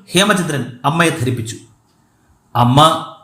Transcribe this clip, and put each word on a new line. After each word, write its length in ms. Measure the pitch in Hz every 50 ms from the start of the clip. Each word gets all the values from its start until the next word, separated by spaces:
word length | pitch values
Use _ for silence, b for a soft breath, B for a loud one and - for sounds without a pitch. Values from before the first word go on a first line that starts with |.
| - -
ഹേമചന്ദ്രൻ 540 | - 175 202 214 202 190 170 151 147 131 117 - - - -
അമ്മയെ 240 | 143 160 170 170 165
ധരിപ്പിച്ചു. 480 | - - 120 127 117 113 107 - - - - - _ _ _ _ _ _ _ _ _ _ _ _ _ _ _ _ -
"അമ്മ 500 | 120 120 120 127 143 156 160 160 - - - - -